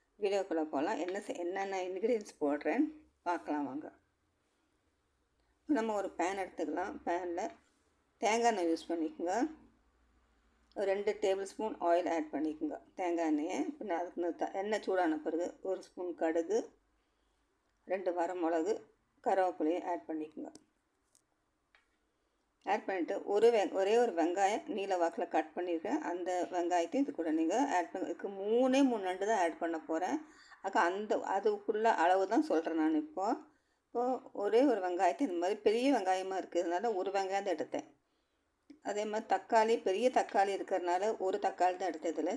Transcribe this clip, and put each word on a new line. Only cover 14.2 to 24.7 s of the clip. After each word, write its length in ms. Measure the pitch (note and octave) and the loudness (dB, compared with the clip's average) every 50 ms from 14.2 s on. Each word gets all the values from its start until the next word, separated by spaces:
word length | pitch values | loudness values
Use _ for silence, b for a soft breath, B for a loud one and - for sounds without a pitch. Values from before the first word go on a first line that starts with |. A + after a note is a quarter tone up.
| F3 | -4
இந்த 80 | E3+ D#3+ - | -4 -2 -2
த-, 100 | F3 - - G3 F#3+ | -4 -4 -4 -4 -4
எண்ணெய் 200 | G#3 A3 G3+ G3+ | -2 -2 -2 -2
சூடான 320 | - F#3+ F#3 F3+ D#3+ D#3 D3+ D3+ | 0 0 2 2 2 0 -2 -2
பிறகு 200 | D#3+ D#3 D#3+ F3 - - - - F#3 | -4 -2 -2 -2 -4 -6 -8 -6 -4
ஒரு 100 | F#3 F3+ - | -4 -4 -6
ஸ்பூன் 240 | - - - F3+ F3+ E3 - F3 | -10 -12 -10 -8 -8 -4 -2 0
கடுகு, 360 | D#3+ D#3+ E3+ E3 E3+ G3+ A#3 - - - _ _ _ _ _ _ _ _ _ _ _ _ _ _ _ _ _ _ _ _ _ _ - F3+ | 0 2 0 0 0 0 -2 -2 -4 -10 _ _ _ _ _ _ _ _ _ _ _ _ _ _ _ _ _ _ _ _ _ _ -6 -4
ரெண்டு 200 | G3 F3+ F#3 F3 F3 | -4 -2 -2 -2 0
வரமிளகு, 560 | E3+ F3 F#3 F3+ E3+ D#3+ E3+ E3 D#3+ F#3+ A3+ - - - _ _ _ _ _ _ - B3 | -2 -2 -2 -2 -2 0 0 0 2 0 -2 -2 -4 -14 _ _ _ _ _ _ -2 0
கருவேப்பிலையும் 580 | G3 F#3+ F#3 F3+ E3+ - D#3+ D#3 E3+ F3+ - F#3 F3 | 2 2 2 2 0 0 0 0 0 -2 -2 -4 -4
ஆட் 120 | E3 - - | -4 -4 -6
பண்ணிக்கோங்க. 420 | D#3+ D#3 D#3 D#3 - C#3 - - - - _ _ _ _ _ _ _ _ _ _ _ _ _ _ _ _ _ _ _ _ _ _ _ _ _ _ _ _ _ _ _ _ _ _ _ _ _ _ _ _ - - G3 | -6 -6 -6 -8 -10 -12 -14 -14 -14 -18 _ _ _ _ _ _ _ _ _ _ _ _ _ _ _ _ _ _ _ _ _ _ _ _ _ _ _ _ _ _ _ _ _ _ _ _ _ _ _ _ -4 -2 -2
ஆட் 120 | A3 - - | -2 -2 -4
பண்ணிட்டு 280 | G3 F#3 D#3+ - G3 - - - G3+ | -4 -4 -2 -4 -4 -6 -4 0 2
ஒரு 140 | G#3 A3 A#3 A#3+ | 4 6 6 6
வெ-, 80 | G#3+ F#3+ - - F#3+ | 6 2 2 0 0
ஒரே 160 | F#3+ G3 A3 A#3+ A#3+ | 2 4 4 4 4
ஒரு 100 | A3+ F3+ E3 | 4 2 0
வெங்காயம் 480 | D#3+ E3+ F3 F#3+ G3 F#3+ G#3+ B3 - - | 0 0 0 2 2 2 2 0 -4 -6